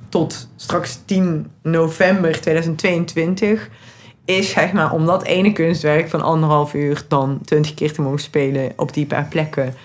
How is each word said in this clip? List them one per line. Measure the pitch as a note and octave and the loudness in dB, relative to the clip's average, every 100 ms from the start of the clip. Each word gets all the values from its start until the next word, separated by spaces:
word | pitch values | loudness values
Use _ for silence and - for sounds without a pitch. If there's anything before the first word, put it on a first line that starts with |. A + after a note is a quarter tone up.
| - | -4
tot | F3+ D#3+ - - - | -2 -2 -6 -14 -16
straks | - F3 - - - | -6 -4 -4 -10 -4
tien | F#3+ F#3 D#3 - - | 0 0 -2 -6 -8
november | D#3+ E3 D#3+ - F#3 F#3+ E3 D#3 | -2 0 0 2 2 4 2 0
tweeduizend | - D#3+ E3 D#3 | 0 0 0 0
tweeëntwintig, | F#3+ F3 E3+ - E3 F#3 G#3 A3 - - - - - - - | 0 0 -2 -2 0 0 0 0 -4 -18 -20 -20 -20 -10 -2
is, | F#3 G3+ | 0 0
zeg | - E3 | 2 2
maar, | F#3 D#3 | 2 2
om | D#3+ D#3+ | 2 2
dat | F3+ | 2
ene | - F#3 G3+ | 2 2 2
kunstwerk | G#3 E3 E3 D3+ D3+ D#3+ | 2 2 2 2 2 2
van | E3 | -2
anderhalf | - D#3+ D#3 D3+ D3 | 0 2 4 2 2
uur | C#3+ D3 D3 - | -2 -2 -2 -2
dan | C#3+ C3+ C#3 - | 0 0 -2 0
twintig | D3+ D3+ | 0 0
keer | - D#3 | -2 -4
te | D#3 | -2
mogen | C#3 C#3+ | -2 -2
spelen | - D3+ C#3 C3+ B2+ - | -2 -2 0 0 -4 -4
op | C#3+ | -6
die | - D3 | -4 -2
paar | D3+ C#3+ | -2 -2
plekken. | D#3+ D#3 D3 B2+ B2+ | -2 -4 -2 -4 -6